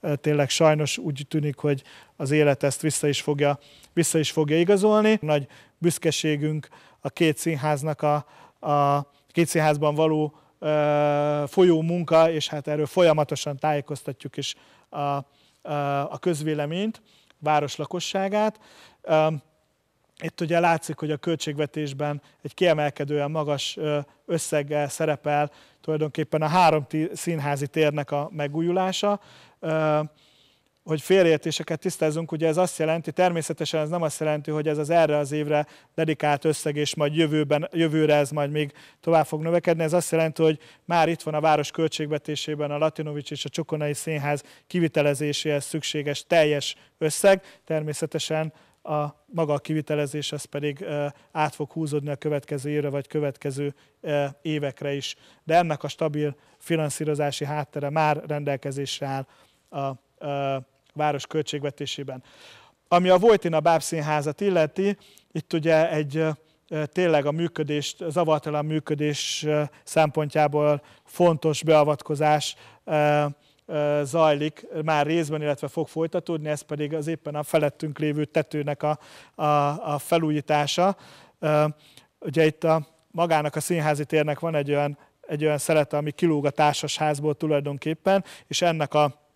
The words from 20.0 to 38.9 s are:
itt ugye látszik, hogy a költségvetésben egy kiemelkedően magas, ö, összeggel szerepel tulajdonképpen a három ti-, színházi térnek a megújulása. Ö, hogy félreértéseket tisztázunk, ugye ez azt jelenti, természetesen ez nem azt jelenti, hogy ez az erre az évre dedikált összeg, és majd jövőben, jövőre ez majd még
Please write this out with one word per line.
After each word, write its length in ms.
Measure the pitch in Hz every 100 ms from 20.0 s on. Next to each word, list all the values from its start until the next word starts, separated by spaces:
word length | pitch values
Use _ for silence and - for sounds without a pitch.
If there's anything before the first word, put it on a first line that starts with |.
| _ _
itt 200 | 160 -
ugye 200 | 165 170
látszik, 380 | 170 165 - 156
hogy 120 | 151
a 60 | 151
költségvetésben 1040 | - 160 - 143 147 - 147 139 147 147 _ _
egy 120 | 147
kiemelkedően 760 | - 180 156 147 - 143 147 143
magas, 460 | 160 147 143 - -
ö, 220 | 151 147 143 _ -
összeggel 640 | 165 - 156 143 147 143
szerepel 640 | - 156 143 151 147 147 - - _
tulajdonképpen 640 | - 156 156 - 151 160
a 40 | 151
három 400 | 170 175 156 139
ti-, 240 | 156 156
színházi 520 | - - 165 143 143 143
térnek 440 | - 151 151 143
a 180 | 143 147
megújulása. 880 | 156 147 147 165 180 185 185 208 202 - - - _
Ö, 400 | 170 156 156 151 151 _ _ _ _ _ _ _
hogy 160 | - 156
félreértéseket 760 | - 190 175 156 165 151 165 160
tisztázunk, 520 | 190 - 156 151 165
ugye 140 | 160 160
ez 100 | 160
azt 220 | 180 -
jelenti, 340 | 156 165 160
természetesen 680 | 151 180 170 151 165 151 160
ez 80 | 151
nem 140 | 175
azt 180 | 160 -
jelenti, 300 | 156 151 147
hogy 180 | 151 151
ez 100 | 151
az 120 | 147
erre 260 | 170 156 147
az 160 | 143
évre 340 | 151 147 151 147 - _
dedikált 500 | - 160 156 151 143
összeg, 320 | 160 147 - 147
és 180 | 147
majd 200 | - 147
jövőben, 540 | 151 160 151 147 147 160
jövőre 420 | 170 165 156 156
ez 160 | 147 139
majd 200 | 151 143
még 220 | 151 147 - -